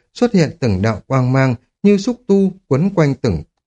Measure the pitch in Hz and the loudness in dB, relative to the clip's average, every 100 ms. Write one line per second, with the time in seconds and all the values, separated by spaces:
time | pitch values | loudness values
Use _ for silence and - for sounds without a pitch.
0 | _ - 240 202 139 - 123 92 110 107 | _ -4 0 2 0 -2 -2 0 -2 -4
1 | - 135 127 131 131 117 _ _ 202 202 | -4 -2 0 0 0 -2 _ _ 0 0
2 | 202 240 - 196 196 190 - 135 190 196 | -2 -6 0 0 0 -4 -4 -2 0 0
3 | 147 131 123 80 - _ | 0 0 -2 -4 -6 _